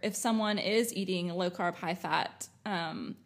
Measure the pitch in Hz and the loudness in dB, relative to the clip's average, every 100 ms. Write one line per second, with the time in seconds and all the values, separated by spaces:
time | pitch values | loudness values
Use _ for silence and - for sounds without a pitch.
0 | 208 196 240 220 214 208 - 220 233 196 | -4 0 2 2 2 2 2 2 2 0
1 | 190 180 175 170 180 180 175 170 170 180 | 0 0 0 0 -2 0 -2 0 -4 -2
2 | 165 156 - - - - 208 185 165 160 | 2 2 0 -4 -16 -8 -4 -2 -2 -4
3 | - - | -8 -10